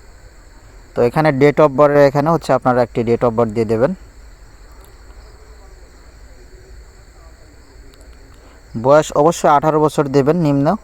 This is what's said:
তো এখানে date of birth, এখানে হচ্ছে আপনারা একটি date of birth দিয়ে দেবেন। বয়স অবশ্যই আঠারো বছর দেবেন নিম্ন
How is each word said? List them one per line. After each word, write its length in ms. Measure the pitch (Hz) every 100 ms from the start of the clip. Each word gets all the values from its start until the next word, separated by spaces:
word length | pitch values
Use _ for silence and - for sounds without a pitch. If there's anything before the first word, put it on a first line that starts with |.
| - - - - - - - - -
তো 80 | -
এখানে 260 | 120 160 151
date 320 | 135 143 143 151
of 100 | 131
birth, 200 | 147 147
এখানে 340 | 143 143 147
হচ্ছে 220 | 160 -
আপনারা 300 | 131 131 123
একটি 180 | 120 127
date 220 | 113 117
of 80 | 123
birth 200 | 113 117
দিয়ে 140 | 110
দেবেন। 300 | 110 110 139 190 - - - - - - - - - - - - - - - - - - - - - - - - - - - - - - - - - - - - - - - - - - - - - - - 117
বয়স 300 | 127 147 147
অবশ্যই 360 | - 151 165 175
আঠারো 320 | 143 156 151
বছর 280 | 151 - 143
দেবেন 280 | 139 135 175
নিম্ন 400 | 156 139 147 208